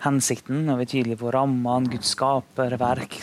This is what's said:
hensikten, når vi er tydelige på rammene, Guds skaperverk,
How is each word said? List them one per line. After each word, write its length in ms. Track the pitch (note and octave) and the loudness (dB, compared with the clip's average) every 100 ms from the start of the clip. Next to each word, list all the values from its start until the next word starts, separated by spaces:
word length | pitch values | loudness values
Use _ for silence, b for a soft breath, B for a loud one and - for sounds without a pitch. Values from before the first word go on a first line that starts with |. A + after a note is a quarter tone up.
hensikten, 640 | C#3+ C#3 - A#2+ - C#3 D#3 | 0 2 2 -2 -4 -2 0
når 100 | B2+ | 0
vi 60 | |
er 100 | B2 | 0
tydelige 240 | C3+ A#2 A2+ | 0 -2 -2
på 140 | A#2+ | 0
rammene, 580 | C3 C#3 B2+ A#2+ B2+ B2+ | 2 2 2 2 2 0
Guds 240 | B2 - | -2 -4
skaperverk, 1040 | - C3 C3+ - - B2 B2 B2 B2 - - | 0 0 0 -2 -2 -2 0 0 0 -4 -10